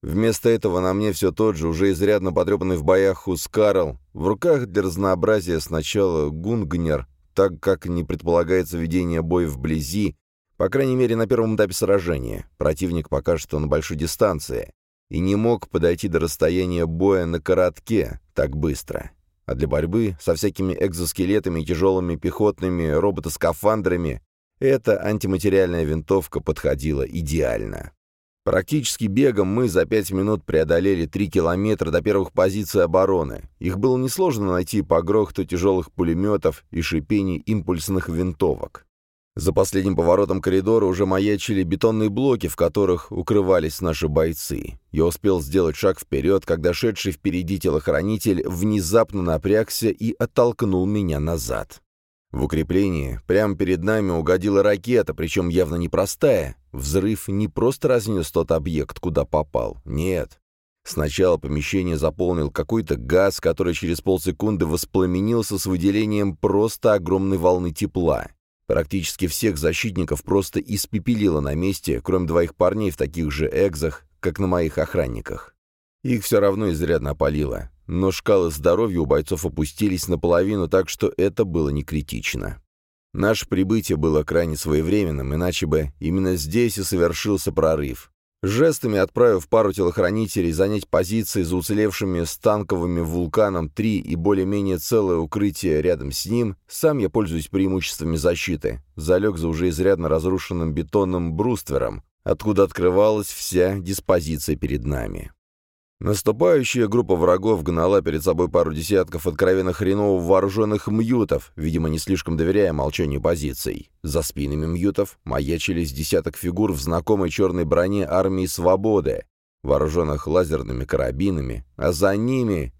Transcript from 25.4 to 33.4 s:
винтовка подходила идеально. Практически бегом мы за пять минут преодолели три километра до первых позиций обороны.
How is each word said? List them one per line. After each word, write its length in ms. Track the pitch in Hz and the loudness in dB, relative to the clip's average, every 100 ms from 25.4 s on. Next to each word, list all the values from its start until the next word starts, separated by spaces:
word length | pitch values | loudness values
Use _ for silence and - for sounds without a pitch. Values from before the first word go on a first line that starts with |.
| 101 95 90 85 78 | 2 4 2 0 -2
винтовка 540 | 80 - 95 82 - | -2 0 0 0 -6
подходила 640 | 76 78 73 69 76 69 | -4 -2 -2 -2 -2 -2
идеально. 920 | 65 - 78 78 65 57 52 50 - _ _ _ _ _ - | -4 -4 -2 0 0 -2 -6 -10 -14 _ _ _ _ _ -2
Практически 600 | - - 151 120 - 110 | 0 0 -2 -2 -4 -2
бегом 420 | 101 139 101 95 | 2 2 2 0
мы 220 | 110 123 | 2 2
за 160 | 87 82 | 2 2
пять 260 | 110 95 | 0 0
минут 320 | 95 101 104 | -2 0 -2
преодолели 600 | - 78 78 85 95 92 80 | 0 0 2 2 4 2 0
три 240 | 92 98 | -2 0
километра 640 | 90 85 90 104 104 80 | 2 2 2 0 0 0
до 100 | 80 | 0
первых 320 | 85 101 90 | 2 0 0
позиций 500 | - 95 101 98 101 | 2 2 0 -2 2
обороны. 640 | 85 92 95 92 73 50 | 4 4 4 2 0 -8